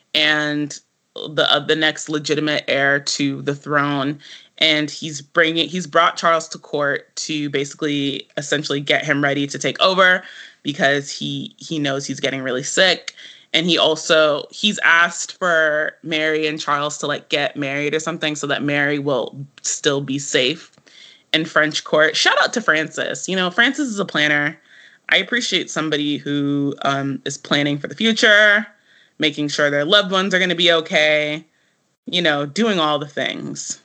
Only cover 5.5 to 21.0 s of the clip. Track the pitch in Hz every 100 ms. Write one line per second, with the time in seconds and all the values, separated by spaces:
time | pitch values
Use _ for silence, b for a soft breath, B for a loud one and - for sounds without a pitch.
5.5 | 165 160 180 156 165 170 - 175 165 160
6.5 | 160 - 151 143 139 - - - 156 147
7.5 | 139 139 - 156 143 139 135 - - 143
8.5 | 147 151 139 143 147 151 143 143 139 139
9.5 | 139 139 131 190 185 185 185 - B B
10.5 | B - 143 143 143 139 - 147 143 -
11.5 | - - 165 143 135 139 135 135 135 131
12.5 | 127 147 - 190 170 - - B B B
13.5 | 156 175 160 131 156 - 160 156 147 -
14.5 | - 208 202 - 165 175 185 - - 180
15.5 | 165 156 151 151 - 151 160 156 156 156
16.5 | 151 - 147 147 143 147 139 - 151 143
17.5 | - 143 139 147 156 156 160 151 151 143
18.5 | 131 143 143 143 147 143 131 - 135 139
19.5 | _ - - 151 139 139 135 139 147 127
20.5 | 147 - _ _ b